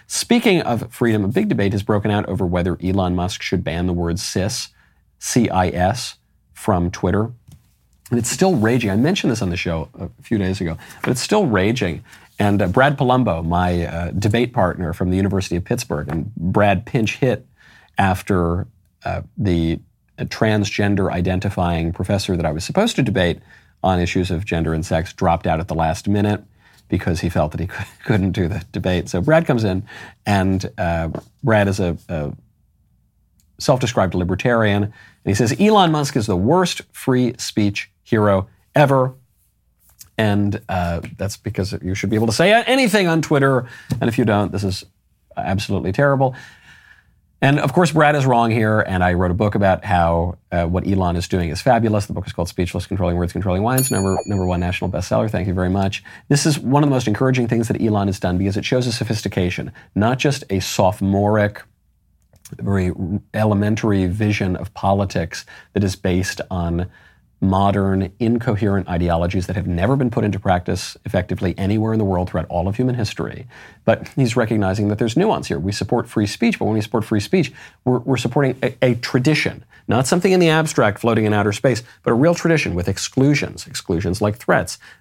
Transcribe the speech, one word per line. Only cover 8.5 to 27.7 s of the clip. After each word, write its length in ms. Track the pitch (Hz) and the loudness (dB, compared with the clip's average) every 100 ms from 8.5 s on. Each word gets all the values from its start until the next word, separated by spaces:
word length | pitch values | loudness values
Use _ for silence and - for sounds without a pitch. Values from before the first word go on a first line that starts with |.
| 156 | 4
raging. 340 | 107 127 110 | 2 2 2
I 80 | 98 | 2
mentioned 340 | 143 196 165 | 2 0 -2
this 100 | 110 | -2
on 80 | 92 | -2
the 60 | 87 | -4
show 320 | 87 82 73 - | -4 -4 -6 -10
a 120 | 85 - | -14 -14
few 160 | - 110 | -4 -2
days 220 | 92 98 | 0 -2
ago, 180 | 87 - - - | -4 -6 -12 -8
but 100 | - | -4
it's 100 | 127 | -4
still 240 | - 214 170 | 0 2 4
raging. 580 | 101 98 120 95 76 - - - - | 2 2 0 -2 -4 -10 -20 -20 -2
And, 220 | 104 101 | 2 2
uh, 60 | 92 | 2
Brad 300 | 107 139 139 | 4 4 4
Palumbo, 480 | 127 127 113 82 82 | 2 2 2 -2 -2
my, 400 | 87 90 87 82 | 0 0 0 -2
uh, 260 | 82 87 | -6 -6
debate 420 | - 101 117 123 | -2 0 0 0
partner 400 | 123 90 78 82 | 0 0 0 -6
from 160 | 80 90 | -4 0
the 80 | 92 | 0
University 400 | 98 95 92 87 | 0 0 -2 -4
of 80 | 85 | -2
Pittsburgh, 420 | 123 - 76 71 | -4 -4 -6 -4
and 260 | 80 101 - | -6 -6 -6
Brad 500 | 90 98 101 95 - | -2 2 4 2 0
pinch 320 | 135 110 - | -2 -2 0
hit 280 | 135 - - _ - - _ - | -2 -2 -6 _ -20 -20 _ -2
after, 680 | 98 95 - 95 85 87 - _ _ _ | 0 0 0 0 2 -2 -4 _ _ _
uh, 180 | - 85 - - | -8 -8 -8 -4
the, 420 | 101 85 82 82 - _ _ - | 0 2 0 -2 -8 _ _ -10
uh, 60 | - | -10
transgender 840 | - 110 104 104 - 101 101 92 | -2 0 2 0 0 0 2 0
identifying 800 | 90 87 92 98 - 87 85 82 | 0 0 0 -2 -2 -2 0 -2
professor 460 | 85 92 98 - 87 | -4 -2 -2 0 -2
that 80 | 82 | -2
I 60 | |
was 120 | 76 | -4
supposed 320 | - 170 226 - | -4 -2 -2 0
to 80 | |
debate 360 | 113 98 87 76 - - _ _ | 0 2 0 -2 -8 -20 _ _
on 160 | 92 90 | 0 2
issues 320 | 87 95 90 | 0 0 -2
of 140 | 85 104 | -2 -2
gender 280 | 85 80 | -2 -2
and 120 | 80 80 | -2 -2
sex 280 | 82 85 | -4 -4
dropped 340 | - 92 82 90 | -2 0 2 0
out 120 | 80 | -2
at 80 | 82 | -2
the 80 | 80 | -2
last 320 | 80 - - | -2 -2 -2
minute 360 | 104 104 104 - _ _ _ _ | 0 2 0 -6 _ _ _ _
because 340 | 92 - 82 | -2 -2 -2
he 80 | 85 | -2
felt 220 | 87 78 | 0 -2
that 80 | 85 | -4
he 80 | |
<laughs> 80 | 87 | -8